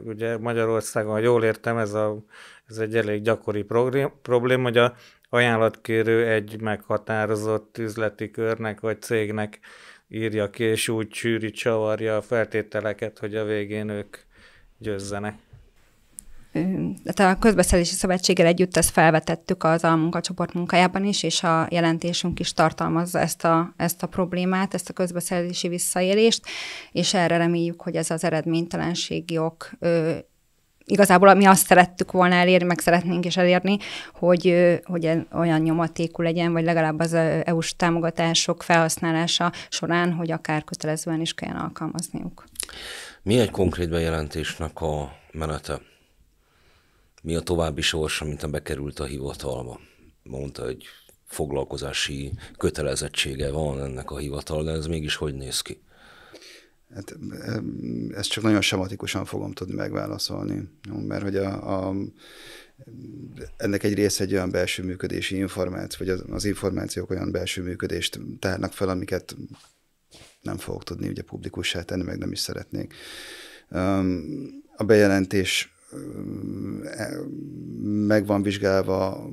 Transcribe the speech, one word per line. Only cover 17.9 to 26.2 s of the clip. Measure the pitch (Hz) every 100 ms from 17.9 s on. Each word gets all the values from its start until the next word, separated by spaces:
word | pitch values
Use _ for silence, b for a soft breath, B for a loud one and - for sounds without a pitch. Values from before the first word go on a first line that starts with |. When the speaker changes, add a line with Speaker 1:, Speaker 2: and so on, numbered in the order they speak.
Speaker 2:
Szövetséggel | 185 196 180 - 180 170
együtt | 175 180 -
ezt | 165
felvetettük | - 160 156 - 170 - 180
az | 160 165
almunkacsoport | 165 165 160 170 170 180 175
munkájában | 175 175 175 180 190
is, | 196 196
és | 165 -
a | 175 160 160
jelentésünk | 170 165 165 170 175 180 160
is | 170
tartalmazza | - 160 - 165 165 175 170
ezt | 170 -
a, | 165 165 170 -
ezt | 175 -
a | 180
problémát, | - 180 180 180 185 196
ezt | 180 -
a |
közbeszerzési | - 185 175 170 180 175 180 180
visszaélést, | 175 - 185 185 202